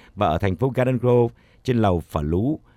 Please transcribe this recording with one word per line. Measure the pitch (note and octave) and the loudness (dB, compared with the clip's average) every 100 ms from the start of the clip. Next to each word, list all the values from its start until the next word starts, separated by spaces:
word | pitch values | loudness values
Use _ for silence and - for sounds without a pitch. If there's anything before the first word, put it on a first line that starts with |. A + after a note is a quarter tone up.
| - F#2+ | -18 -4
Và | G2 | 0
ở | D#2+ | 0
thành | G2+ F2 | -2 -2
phố | C3 B2 | -2 0
Garden | B2+ B2+ | -2 0
Grove, | B2 B2 A#2 - _ _ | 2 2 2 -4 _ _
trên | - A#2+ | -2 0
lầu | G#2 F2 | 2 0
Phở | - D#2+ | -2 -4
Lú, | D2 E2+ B2 D#3+ _ | -2 0 -2 -4 _